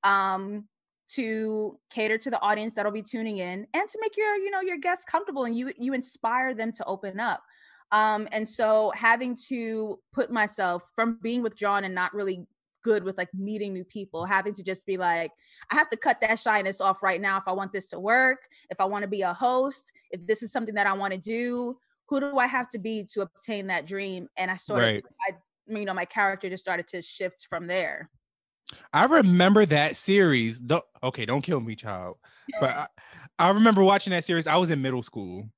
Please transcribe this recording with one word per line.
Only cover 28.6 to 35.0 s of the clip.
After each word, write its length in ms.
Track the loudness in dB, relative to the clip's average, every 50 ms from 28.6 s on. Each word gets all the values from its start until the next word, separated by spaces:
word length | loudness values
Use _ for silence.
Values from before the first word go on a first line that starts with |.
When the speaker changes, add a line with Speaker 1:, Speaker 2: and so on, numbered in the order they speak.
| _ _ -20 -20 -16 0 4
Speaker 2:
I 120 | 4 6
remember 600 | 8 8 8 8 8 8 8 8 8 10 8 8
that 300 | 8 6 4 4 2 0
series. 640 | -4 0 4 6 6 8 8 6 6 4 2 -2 -4
Don't, 240 | -2 0 0 0 0 _ _ -6 -6
okay, 240 | -6 -4 -4 -4
don't 160 | -2 -2 -2 0
kill 180 | 0 -2 -2
me, 140 | -2 -4 -10
child. 420 | -10 -10 -10 -8 -8 -8 -10 -12 _ _ _ _ _ _ -12 -4 0
But 120 | 0 0
I, 160 | 0 -2 -6 -8 _ -20 -20 -20 -20 -20 -20 -20 _ 2
Speaker 1:
<laughs> 0 |
Speaker 2:
I 120 | 4 4
remember 320 | 6 8 8 8 8 8 8
watching 280 | 8 6 6 2 0 -2
that 120 | -2 0
series. 220 | 0 0 0 2
I 100 | 2 4
was 140 | 4 4 2
in 120 | 0 0 0
middle 200 | 0 -2 -2